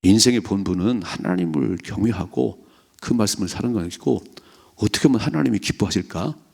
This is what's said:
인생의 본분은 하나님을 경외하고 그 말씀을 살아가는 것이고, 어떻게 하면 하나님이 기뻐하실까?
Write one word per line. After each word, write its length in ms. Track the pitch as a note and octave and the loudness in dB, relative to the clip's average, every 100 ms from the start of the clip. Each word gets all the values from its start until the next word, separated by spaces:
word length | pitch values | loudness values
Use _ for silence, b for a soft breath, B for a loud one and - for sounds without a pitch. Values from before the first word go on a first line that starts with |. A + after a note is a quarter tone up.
인생의 380 | F#2 G#2+ B2 A#2+ | 6 6 6 2
본분은 600 | - G2 F#2 F2+ G2 B2 | 0 -4 -2 0 0 -2
하나님을 760 | F2+ - - F2+ E2+ D2+ C2 F#2 | -6 -6 -2 -2 0 0 0 -2
경외하고 800 | - G#2 A2 F2+ - - - - b b b b | -6 -2 0 0 -4 -2 -2 -4 b b b b
그 120 | - | -2
말씀을 360 | A#2+ G#2 - F2+ | 0 2 -2 -6
살아가는 360 | - A#2+ A2+ | -4 -4 -2
것이고, 380 | F2 - - A2+ - B B B B - | -4 -4 -2 -2 -4 B B B B -4
어떻게 320 | G#2+ - C#3+ | -2 2 4
하면 120 | A#2+ | 4
하나님이 380 | G#2 D#3 C3+ G#2 | 0 0 0 0
기뻐하실까? 760 | - - G2+ F#2+ E2+ E2 G#2+ D3+ _ | -2 -2 0 -2 -4 -6 -6 -8 _